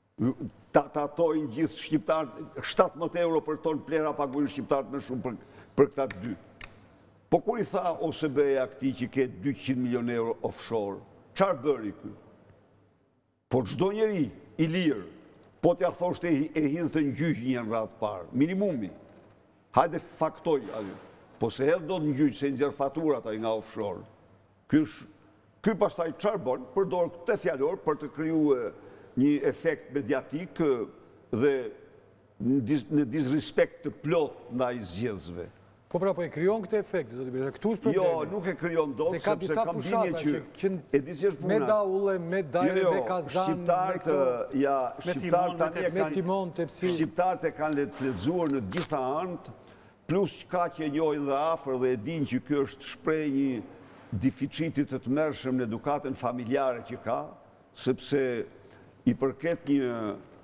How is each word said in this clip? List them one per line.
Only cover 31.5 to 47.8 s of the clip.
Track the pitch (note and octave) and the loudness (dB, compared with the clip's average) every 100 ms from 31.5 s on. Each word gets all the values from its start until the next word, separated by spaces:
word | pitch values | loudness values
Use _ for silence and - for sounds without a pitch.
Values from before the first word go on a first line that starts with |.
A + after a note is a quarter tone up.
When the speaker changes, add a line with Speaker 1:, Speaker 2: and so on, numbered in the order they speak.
| C3+ A2+ - - - - - _ - | 4 -2 -10 -20 -20 -20 -20 _ -4
Speaker 1:
në | A2+ C#3 | 2 2
dis-, | A2 D3 - | 2 -2 2
në | D3+ | 0
disrespekt | B2+ D#3 C3 D3+ - - E3+ - | 0 0 2 0 0 2 2 0
të | D3 | -10
plot | - D3+ E3+ C#3+ - - | -6 0 2 2 -4 -8
ndaj | A#2+ B2 B2 | -2 -2 -2
zgjedhësve. | F2+ F2 A#2+ F#2+ E2+ F2 E2 - - _ - | -6 -4 -4 -4 -8 -10 -12 -14 -20 _ -6
Speaker 2:
Po | F3 | 0
pra, | F#3+ | 0
po | F3 | 0
e | D#3+ | -4
krijon | D3+ F3+ A3+ | 0 2 2
këtë | F3+ G#3+ | 0 -2
efekt, | G3 F3+ A#2 | 0 -2 -2
zoti | A#2+ B2+ | -6 -6
Berisha. | B2+ C3+ | -4 -4
Këtu | - G#3 | -2 -2
është | A3 | 2
problemi. | A3 F#3+ F3 | 2 4 4
Speaker 1:
Jo, | E3 | 2
nuk | D3+ G3+ F3+ | -2 -4 -4
e | |
krijon | D3 E3+ E3 D3+ | -2 -2 0 0
dot, | A#2+ D#3+ | 0 -2
Speaker 2:
Se | E3+ | 0
ka | G3 | 0
Speaker 1:
sepse | G3 | -2
Speaker 2:
disa | F3+ D#3 E3+ | 0 0 0
Speaker 1:
kam | D#3 | -2
Speaker 2:
fushata | C#3+ A3+ | 0 2
Speaker 1:
bindjen | F#3+ E3 | 2 0
që | D3 | 0
Speaker 2:
që, | C3+ - - F#3+ | -2 -4 -4 -2
që | F#3 - | -2 0
Speaker 1:
e | C#3+ | 0
di | C3+ D#3 | 0 -2
si | G3 | 0
është | C#3+ | 0
Speaker 2:
me | F#3 G#3+ | 0 2
Speaker 1:
puna. | A3 | 4
Speaker 2:
daulle, | G#3+ G3 F#3+ G3 F#3 | 2 2 2 2 0
me | E3 F#3+ | 0 -2
dajre, | D#3 F3 F3+ F#3 | 0 2 2 4
Speaker 1:
Jo, | F#3 | 4
jo, | |
Speaker 2:
me | - | 2
kazan, | - F#3 C#3+ F3 F#3+ | 0 -2 0 0 2
Speaker 1:
shqiptarët, | F3+ F3 F3+ F#3 | 0 2 2 2
Speaker 2:
me | F3+ | -2
këto, | D#3+ | 2
Speaker 1:
ë, | C#3+ C3 A#2+ - C3+ | 2 4 0 -2 2
ja, | C#3 C#3 B2 | 2 2 0
Speaker 3:
me | - | -4
Speaker 1:
shqiptarët | F3 D3 F3 F3 F3+ | -4 -2 2 4 2
Speaker 3:
timon, | E3+ | 0
Speaker 1:
tani | D#3+ | -2
Speaker 3:
me | E3+ | 0
Speaker 1:
e | F3 | 0
Speaker 2:
me | F3+ | 0
Speaker 1:
kanë, | D#3 F#3+ | 0 0
Speaker 2:
timon, | F3 G3 F3+ | 0 -2 -2
tepsi. | - E3 - F#3 | -4 -6 -2 -2
Speaker 1:
shqiptarët | E3 D#3+ - F#3 F3 | 0 0 2 0 2
e | D#3 | -2
kanë | C#3+ D#3 | -2 -2
le-, | C#3+ | 0